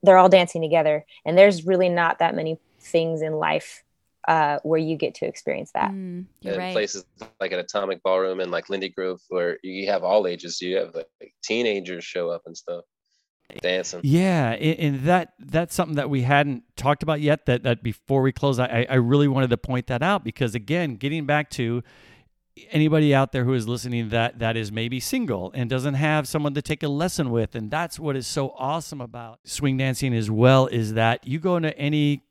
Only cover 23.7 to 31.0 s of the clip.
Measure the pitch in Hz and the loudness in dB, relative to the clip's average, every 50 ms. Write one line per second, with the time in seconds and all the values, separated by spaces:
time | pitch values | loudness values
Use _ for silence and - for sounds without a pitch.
23.7 | 123 117 101 123 120 120 117 110 107 117 113 120 - 120 113 113 113 113 110 101 | -6 -6 -6 -4 -4 -4 -4 -2 0 0 0 0 -2 -4 -4 -2 -2 -2 -6 -6
24.7 | 104 113 113 117 127 127 - - - 262 240 165 117 95 90 95 - 135 123 113 | -6 -6 -6 -4 -6 -6 -6 -4 -4 -2 -2 -2 -4 -4 -4 -8 -6 -6 -4 -2
25.7 | 131 131 127 147 143 135 151 156 156 156 143 - - 156 147 147 139 147 139 - | -2 -2 -2 -2 -2 0 0 0 0 0 -2 -2 -4 -2 -2 -2 -4 -4 -4 -4
26.7 | 156 139 - 151 143 143 165 185 - - 156 127 117 117 113 - - 120 110 107 | -6 -4 -4 -4 -2 -2 -2 -2 -2 -2 -2 0 0 0 -2 -2 -4 -10 -8 -6
27.7 | 123 156 170 165 - - 156 151 139 135 120 - - 151 139 131 - - 131 135 | -6 -6 -6 -6 -8 -8 -6 -4 -4 -4 -6 -6 -4 -4 -4 -4 -6 -8 -6 -4
28.7 | 151 165 151 - - 143 123 117 113 120 117 117 113 _ _ - - - - 143 | -4 -6 -6 -10 -12 -14 -14 -14 -14 -16 -18 -18 -20 _ _ -14 -8 -2 0 0
29.7 | 135 131 135 135 127 - 139 135 120 113 110 104 110 110 117 127 135 135 131 127 | 0 2 0 -2 -2 -2 -2 0 0 0 0 0 2 6 8 8 8 8 6 4
30.7 | - 120 113 107 110 110 | 0 -2 -2 -2 0 2